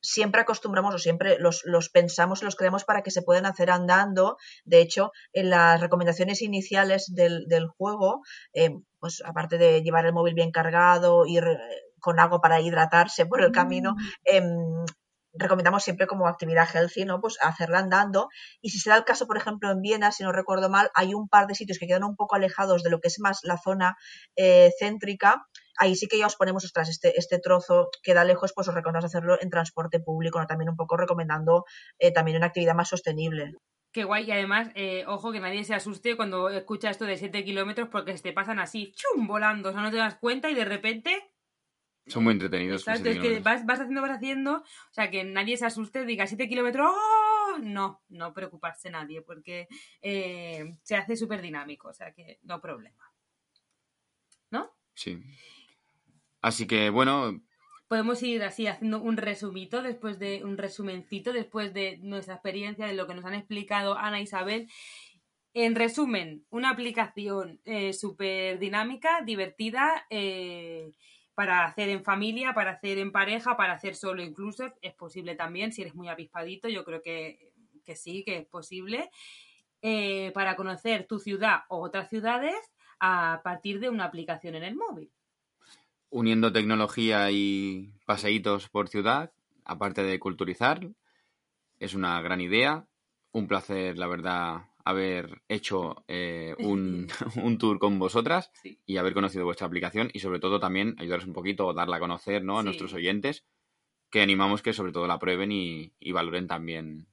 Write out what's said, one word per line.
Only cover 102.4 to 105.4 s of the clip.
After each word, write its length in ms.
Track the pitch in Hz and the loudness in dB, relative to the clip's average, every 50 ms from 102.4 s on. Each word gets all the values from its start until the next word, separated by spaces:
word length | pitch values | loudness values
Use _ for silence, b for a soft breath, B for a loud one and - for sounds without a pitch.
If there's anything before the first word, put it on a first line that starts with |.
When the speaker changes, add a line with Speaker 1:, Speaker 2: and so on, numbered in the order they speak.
Speaker 3:
¿no? 160 | 92 92 98 110 | -2 -4 -4 -4
a 40 | |
Speaker 2:
Sí. 40 | 107 | -2
Speaker 3:
nuestros 260 | 101 92 80 90 92 | -4 -6 -6 -10 -10
oyentes, 540 | 92 87 87 90 98 104 101 139 143 - _ _ _ _ _ _ _ _ _ _ _ _ _ _ | -8 -4 -2 -2 -2 -2 -4 -6 -6 -6 _ _ _ _ _ _ _ _ _ _ _ _ _ _
que 100 | - 110 | 0 2
animamos 420 | 101 98 98 95 98 98 101 104 | 2 2 2 2 2 0 0 -2
que, 100 | - 117 | -2 -4
sobre 180 | 107 - 98 90 | -4 -4 -6 -6
todo, 160 | 80 87 87 | -4 -4 -2
la 140 | 87 87 - | -2 -2 -2
prueben 320 | - 90 90 90 | -2 -2 -2 -2